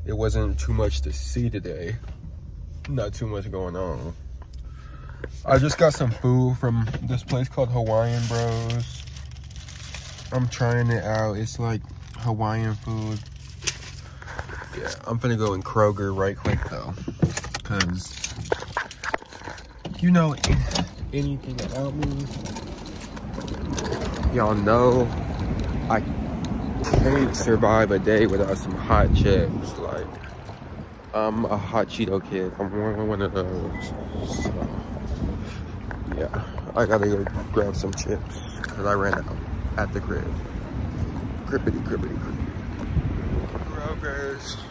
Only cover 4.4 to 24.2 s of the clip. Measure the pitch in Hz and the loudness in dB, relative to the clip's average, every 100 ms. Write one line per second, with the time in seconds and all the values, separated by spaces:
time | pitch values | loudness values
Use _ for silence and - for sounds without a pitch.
4.4 | - - - - - - - - - - | -12 -12 -12 -12 -14 -14 -14 -12 -10 -8
5.4 | - 135 143 - 165 - 127 110 127 127 | 4 6 6 6 6 6 0 4 4 6
6.4 | 127 127 123 117 110 - 120 123 - 127 | 4 2 2 2 0 -2 -2 -2 0 0
7.4 | 127 - 123 123 113 110 117 120 117 117 | 0 0 2 2 4 4 4 2 0 2
8.4 | 117 113 113 120 123 - - - - - | 2 0 0 -2 -2 -8 -10 -10 -12 -12
9.4 | - - - - - - - - - 127 | -12 -12 -12 -12 -12 -12 -12 -12 -4 0
10.4 | 123 - 120 120 120 113 92 110 110 104 | 0 2 2 4 4 2 2 2 2 0
11.4 | 113 - 117 107 - - - - 117 110 | -4 -2 -2 -2 -4 -14 -12 -4 -2 2
12.4 | 107 110 110 104 113 110 110 107 - - | 2 2 0 -2 -4 -4 -2 -6 -8 -14
13.4 | - - - - - - - - - - | -14 -6 -6 -6 -12 -12 -14 -14 -10 -10
14.4 | - - - - - - - 117 123 113 | -10 -12 -10 -8 -6 -6 -4 0 2 2
15.4 | 107 95 - 110 104 101 98 95 95 98 | 2 0 0 6 6 4 -2 2 0 2
16.4 | - - - 57 55 - - - - - | 0 0 -2 -6 -8 -8 -8 0 0 2
17.4 | - - - 101 90 90 - - - - | -6 -8 -2 0 2 -2 -6 -8 -6 -6
18.4 | - - - - - - - - - - | -2 -2 -2 -6 -6 -8 -6 -6 -8 -14
19.4 | - - - - - - 175 175 160 139 | -12 -12 -16 -14 -10 2 6 8 6 2
20.4 | - 139 127 - - - - 139 143 135 | 4 4 4 -2 -4 -6 -4 -2 -2 -2
21.4 | - 123 - 131 139 143 143 139 139 - | -6 -6 -4 -2 -2 -2 -2 -2 -6 -6
22.4 | - - - - - - - - - - | -8 -10 -10 -10 -10 -12 -12 -10 -8 -8
23.4 | - - - - - - - - | -6 -6 -4 -4 -2 -2 -2 0